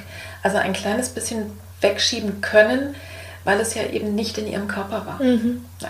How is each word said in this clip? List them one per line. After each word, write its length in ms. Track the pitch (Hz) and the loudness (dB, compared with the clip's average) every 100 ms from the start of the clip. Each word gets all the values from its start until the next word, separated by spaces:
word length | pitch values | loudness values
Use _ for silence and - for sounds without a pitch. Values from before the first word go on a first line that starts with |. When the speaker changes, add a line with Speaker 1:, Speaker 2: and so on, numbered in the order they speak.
| - - - - | -10 -14 -14 -2
Speaker 1:
also 140 | 196 196 | 2 2
ein 160 | 190 | 2
kleines 360 | 185 202 220 254 | 0 0 0 0
bisschen 420 | 233 - 226 208 202 - - | -4 -4 -4 -4 -8 -16 2
wegschieben 640 | 202 202 - 233 208 196 | 2 4 0 0 -2 -2
können, 540 | - 214 220 254 285 - - - - - - | 4 8 8 6 0 -6 -12 -14 -14 -6 0
weil 140 | 202 | 2
es 120 | 220 226 | 0 -2
ja 80 | |
eben 300 | - 214 214 | -2 -2 0
nicht 240 | 208 214 - | 0 -2 -4
in 80 | 214 | -4
ihrem 220 | - 208 | -4 -4
Körper 380 | 202 196 220 - | -4 -4 -4 -4
war. 180 | - | 0
Speaker 2:
Mhm. 420 | 254 240 233 247 - - | 4 4 2 -2 -6 -10